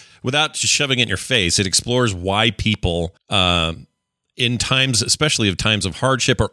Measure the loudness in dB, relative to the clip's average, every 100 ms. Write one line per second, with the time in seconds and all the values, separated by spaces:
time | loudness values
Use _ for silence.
0 | -14 -10 -4 -2 -2 -2 -2 0 0 0
1 | 0 -2 0 0 2 2 0 0 0 0
2 | 0 0 -2 0 0 0 -2 0 0 -2
3 | -4 -8 _ 0 2 2 0 -4 -14 _
4 | _ _ _ -4 -2 -2 -2 0 0 0
5 | 0 0 0 2 2 2 0 0 -2 -2
6 | 0 0 0 0 0